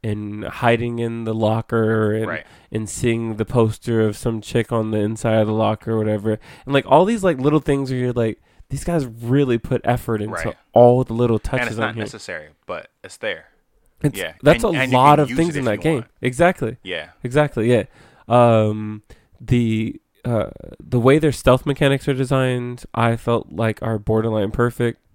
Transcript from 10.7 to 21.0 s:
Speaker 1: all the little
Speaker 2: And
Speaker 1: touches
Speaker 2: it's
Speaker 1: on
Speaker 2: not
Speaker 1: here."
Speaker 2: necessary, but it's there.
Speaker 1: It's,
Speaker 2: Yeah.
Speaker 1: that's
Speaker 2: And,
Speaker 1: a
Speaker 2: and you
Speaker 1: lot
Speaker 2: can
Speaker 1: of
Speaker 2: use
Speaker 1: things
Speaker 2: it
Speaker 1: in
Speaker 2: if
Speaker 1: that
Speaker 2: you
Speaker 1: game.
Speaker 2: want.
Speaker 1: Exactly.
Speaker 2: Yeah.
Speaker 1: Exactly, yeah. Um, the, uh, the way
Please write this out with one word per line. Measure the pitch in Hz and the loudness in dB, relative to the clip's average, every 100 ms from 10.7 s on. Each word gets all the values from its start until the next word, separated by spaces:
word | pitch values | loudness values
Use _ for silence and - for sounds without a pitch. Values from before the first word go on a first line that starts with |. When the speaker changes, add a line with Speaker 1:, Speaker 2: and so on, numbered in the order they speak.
Speaker 1:
all | 113 120 123 | 6 8 6
the | 127 | 0
little | 113 123 110 | 0 0 0
Speaker 2:
And | |
Speaker 1:
touches | - 131 120 | -2 -4 -4
Speaker 2:
it's | 110 | -4
Speaker 1:
on | 117 | -6
Speaker 2:
not | 113 | -6
Speaker 1:
here." | |
Speaker 2:
necessary, | 107 107 - 85 76 _ - | -10 -12 -14 -14 -14 _ -12
but | 87 - _ | -12 -12 _
it's | - - | -20 -10
there. | 110 85 - _ _ _ _ _ | -8 -8 -14 _ _ _ _ _
Speaker 1:
It's, | 147 98 | -4 -4
Speaker 2:
Yeah. | 85 - | -8 0
Speaker 1:
that's | 135 196 | 2 4
Speaker 2:
And, | 226 165 | 2 0
Speaker 1:
a | |
Speaker 2:
and | 127 | 2
you | 127 | 6
Speaker 1:
lot | 139 147 | 6 6
Speaker 2:
can | |
Speaker 1:
of | 139 | 2
Speaker 2:
use | 131 | 0
Speaker 1:
things | 165 147 | -2 0
Speaker 2:
it | |
Speaker 1:
in | |
Speaker 2:
if | 123 | -2
Speaker 1:
that | 104 | -2
Speaker 2:
you | |
Speaker 1:
game. | - 151 | -2 -2
Speaker 2:
want. | - _ | -6 _
Speaker 1:
Exactly. | 127 123 170 185 110 120 | -6 2 0 0 -6 -8
Speaker 2:
Yeah. | 92 85 78 _ | -10 -10 -10 _
Speaker 1:
Exactly, | 120 131 151 - 113 | -2 0 0 0 2
yeah. | 120 - _ - _ - | 2 0 _ -20 _ 0
Um, | 117 120 113 107 107 107 107 _ - _ _ | 4 6 4 2 -2 -8 -10 _ -20 _ _
the, | 117 123 117 110 110 - _ _ | 0 0 2 0 -4 -6 _ _
uh, | 123 113 - - - - | -4 -4 -4 -10 -20 -20
the | - | -4
way | 120 | 2